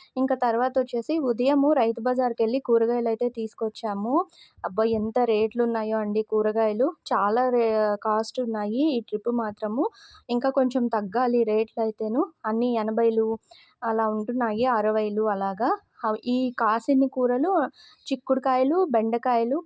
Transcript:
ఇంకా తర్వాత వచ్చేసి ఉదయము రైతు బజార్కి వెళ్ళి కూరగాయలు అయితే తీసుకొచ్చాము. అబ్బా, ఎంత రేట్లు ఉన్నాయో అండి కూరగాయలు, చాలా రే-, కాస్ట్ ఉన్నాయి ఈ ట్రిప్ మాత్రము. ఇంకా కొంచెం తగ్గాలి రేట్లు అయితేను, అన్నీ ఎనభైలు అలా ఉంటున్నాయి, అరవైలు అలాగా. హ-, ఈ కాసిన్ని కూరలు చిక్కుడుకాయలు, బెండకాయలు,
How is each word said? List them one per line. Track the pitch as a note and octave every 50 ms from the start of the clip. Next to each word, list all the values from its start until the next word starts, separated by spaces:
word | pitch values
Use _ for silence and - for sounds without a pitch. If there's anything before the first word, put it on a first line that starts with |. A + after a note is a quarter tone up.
| - _ -
ఇంకా | B3+ C4+ C4 C4
తర్వాత | B3+ B3+ A#3+ A3+ A#3 B3 C4 B3+ C4+
వచ్చేసి | B3+ B3+ - A#3 A3+ - D#4+ E4
ఉదయము | C#4+ B3 A#3 G#3+ B3 C4 D4 C#4+ C#4 D4
రైతు | D#4 C4+ A3+ A3+ A3+ A#3
బజార్కి | A3 B3+ B3+ B3 B3+ B3 A#3 -
వెళ్ళి | A3+ A3 A#3+ C4+
కూరగాయలు | - - A#3 A3+ A3+ A3+ A#3+ A#3+ A#3 A3+
అయితే | A3+ A3 A#3+ B3
తీసుకొచ్చాము. | A#3+ A#3 A3 A3 - - A3+ A3 - - - G#3+ G3+ G3 G#3 A#3 C4+ E4 F#4+ - _ - - - _ _ -
అబ్బా, | A3 F#3 G#3+ A3
ఎంత | A3+ A3+ A3 G#3+ A3 A3 B3
రేట్లు | B3 A3+ A3 G#3 A3 G#3+ G#3 A#3+
ఉన్నాయో | A#3+ A#3 A3+ A3+ G#3+ A3 A3 A3
అండి | G#3+ G#3 G#3 A3
కూరగాయలు, | G#3+ - A3 G#3+ G#3+ G#3+ G#3 A3+ A3 G#3+ G#3 G#3+ B3+ E4 E4 - -
చాలా | - B3+ G3 G3 G#3 G#3+ A#3+ B3+ B3+
రే-, | B3 A#3+ A#3 A3+ A3 G#3+ G#3+ G#3 G#3 G3+
కాస్ట్ | - A3 G#3+ G#3+ A3 - - C4
ఉన్నాయి | B3+ A3+ A3 G#3+ G#3 G#3 A3 B3+ D4+ D#4+ C4+
ఈ | A#3
ట్రిప్ | G#3+ - G#3+ G#3 - A#3+
మాత్రము. | A#3+ A#3+ A3+ G#3+ G#3 - A3 G#3 G#3+ B3+ F4 A#4 - - - - - - _ -
ఇంకా | A#3+ A#3+ A#3+ C4+
కొంచెం | C4+ C#4 C4 B3+ B3 C4 A#3+
తగ్గాలి | A#3+ A#3 G#3+ G#3 F#3 F#3 A#3+ B3+ A#3+ A#3+ A#3+
రేట్లు | A3+ G#3+ G#3+ A3 A3 A3 _ A#3+
అయితేను, | A3+ A3 G#3+ - A3 G#3+ A3 C4+ G4 E4 - _ -
అన్నీ | A3 A3 A3+ A#3+ B3 A#3+
ఎనభైలు | A3+ G#3+ G#3+ A3 A3+ A#3 A3+ A3+ A3+ A3 A3 A3+ - _ _ - - - _ _ _ -
అలా | A3+ A3 A3 A3 G#3+
ఉంటున్నాయి, | G#3+ G#3+ G#3+ G#3+ A#3+ B3+ A#3+ A3 G#3+ G#3+ B3
అరవైలు | B3+ A#3+ A3 G#3 G#3+ G#3+ A3 G#3+ G#3+ G#3 G#3+
అలాగా. | A3 G#3+ G3+ G3 G3 G3 F#3+ F#3+ A#3 D4 G4+ G4 _ _ _ - -
హ-, | A3 G#3+ - -
ఈ | A#3+ B3 B3+ B3+ B3 B3 -
కాసిన్ని | A#3+ G#3 A3 A#3 - - C#4 C4 C4+ C4
కూరలు | - C4 B3 A#3+ B3 B3 C#4+ F#4 G4 E4 C4 - - - - - - _ -
చిక్కుడుకాయలు, | - C4+ C4 - - C4 C4 B3+ C4+ B3+ B3+ C4 C4+ D#4+ F#4 F#4+ D#4
బెండకాయలు, | A#3 A3+ A3 A3+ A3+ A#3+ - B3+ A#3+ A#3 A#3 A#3+ C4 E4+ E4